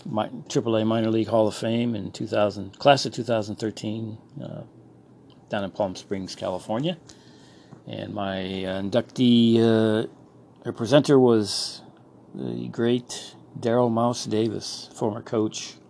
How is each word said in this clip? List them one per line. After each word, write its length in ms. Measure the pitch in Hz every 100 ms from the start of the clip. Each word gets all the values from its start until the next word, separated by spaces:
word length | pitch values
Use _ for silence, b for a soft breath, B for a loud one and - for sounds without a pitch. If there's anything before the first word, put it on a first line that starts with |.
| -
mi-, 380 | 107 - 240 -
triple 280 | 143 117 110
A 100 | 110
Minor 240 | 113 110
League 200 | 110 104
Hall 180 | 110 107
of 80 | -
Fame 400 | 113 117 120 107
in 160 | 98
two 160 | - 110
thousand, 500 | 107 104 101 98 -
class 300 | 143 139 120
of 60 |
two 100 | 131
thousand 320 | 113 113 104 101
thirteen, 640 | 110 - 110 110 110 110 - 143
uh, 220 | - - - - - - _ - - - -
down 140 | 107
in 80 | 95
Palm 240 | - 98 92
Springs, 400 | - 98 92 -
California. 640 | 95 92 - 113 160 180 B B B B B B B - -
And 260 | 107 101
my, 520 | 101 98 95 92 95 92
uh, 180 | 95
inductee, 720 | 98 120 113 - 123 120 117 113
uh, 480 | 113 110 110 107 - - - - - -
or 100 | 120
presenter 460 | - 113 143 139 139
was 600 | 123 113 101 - - - - - - - - -
the 320 | 127 - 120
great 680 | 117 117 123 - - - - - -
Daryl 320 | 117 120 123
Mouse 340 | 113 120 120 117
Davis, 680 | 107 113 104 - - -
former 300 | - 117 110
coach, 540 | - 117 107 - - -